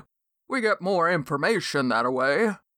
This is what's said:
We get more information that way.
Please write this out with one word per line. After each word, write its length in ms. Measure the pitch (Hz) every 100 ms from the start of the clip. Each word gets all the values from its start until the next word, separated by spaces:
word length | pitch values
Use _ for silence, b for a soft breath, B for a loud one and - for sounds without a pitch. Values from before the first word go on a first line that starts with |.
| - _ _ _ -
We 140 | 254
get 180 | 220 202
more 300 | 185 185 165
information 760 | 175 - 143 175 214 - 143 127
that 240 | 113 123
way. 440 | 127 135 147 220 190 _